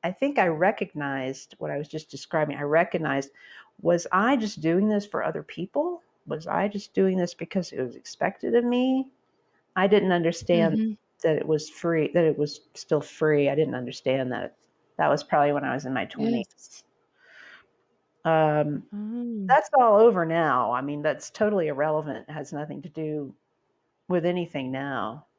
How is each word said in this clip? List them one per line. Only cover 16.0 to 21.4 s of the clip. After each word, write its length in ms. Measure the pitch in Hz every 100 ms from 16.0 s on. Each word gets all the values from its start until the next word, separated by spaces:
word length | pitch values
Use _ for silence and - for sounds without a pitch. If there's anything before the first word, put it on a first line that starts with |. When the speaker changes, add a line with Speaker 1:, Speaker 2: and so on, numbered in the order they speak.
Speaker 2:
Yes. 100 | 95
Speaker 1:
twenties. 720 | - 220 233 202 _ - - _ _ _ _ _ - - - _ _ _ _ _ _
Um, 600 | 165 160 156 151 151 147 -
Speaker 2:
Mm. 520 | 202 214 233 240 220 196
Speaker 1:
that's 200 | 277 302 285
all 200 | 240 208
over 240 | 226 190
now. 480 | 165 165 160 127 113
I 80 | 123
mean, 220 | 139 147
that's 260 | 151 143 -
totally 360 | -